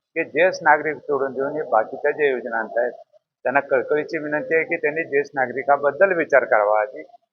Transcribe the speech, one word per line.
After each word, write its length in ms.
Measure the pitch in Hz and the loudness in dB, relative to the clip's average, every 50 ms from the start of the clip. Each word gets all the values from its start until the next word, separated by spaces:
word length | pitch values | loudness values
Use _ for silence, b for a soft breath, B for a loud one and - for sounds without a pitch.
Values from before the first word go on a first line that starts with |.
| _ _ - | _ _ -6
की 100 | 165 160 | -6 -6
ज्येष्ठ 380 | 120 123 151 175 185 - - | -2 0 2 2 2 2 2
नागरिक 340 | 170 156 151 151 147 156 147 | 4 4 4 4 4 -4 -6
सोडून 360 | 123 - - 143 131 135 131 | -6 -4 -4 -2 -2 -2 -2
देऊन 200 | 123 127 135 143 | -2 -4 -4 -4
हे 100 | 147 151 | -4 -6
बाकीच्या 480 | 156 - 117 110 110 - 135 - - 147 | -4 0 0 0 0 0 -6 -2 -2 -2
ज्या 160 | 147 151 147 | 0 2 0
योजना 300 | 139 127 120 113 120 113 | 0 0 0 -4 -4 -4
आणतायत, 360 | 113 110 107 - 117 123 120 - - - _ _ _ _ _ _ _ | -4 -4 -4 -2 -2 -2 -2 -4 -10 -20 _ _ _ _ _ _ _
त्यांना 180 | - 127 127 143 | -4 0 0 0
कळकळीची 580 | 139 - 139 123 110 - 151 151 147 - 165 156 | 0 2 0 0 0 0 -2 -2 -2 -4 -6 -8
विनंती 360 | 151 147 151 151 175 170 160 | -6 -4 -4 -4 -2 0 0
आहे 100 | 160 156 | 0 0
की 120 | 160 170 | -2 -4
त्यांनी 280 | 160 156 147 151 165 160 | -2 -2 -2 -2 -4 -6
ज्येष्ठ 280 | 127 139 143 143 - - | -2 -2 -2 -2 -2 -2
नागरिकाबद्दल 800 | 139 127 120 123 135 127 135 143 135 143 143 - - 196 196 | -4 -4 -2 -4 -6 0 2 2 2 2 -2 2 4 2 2
विचार 320 | 180 165 147 - 143 127 117 | 4 0 0 4 4 4 4
करावा 360 | 113 120 107 104 104 107 107 | 4 2 4 4 4 2 2
आधी 220 | 107 - - 151 156 - - _ _ _ | 0 -2 -6 -14 -16 -18 -20 _ _ _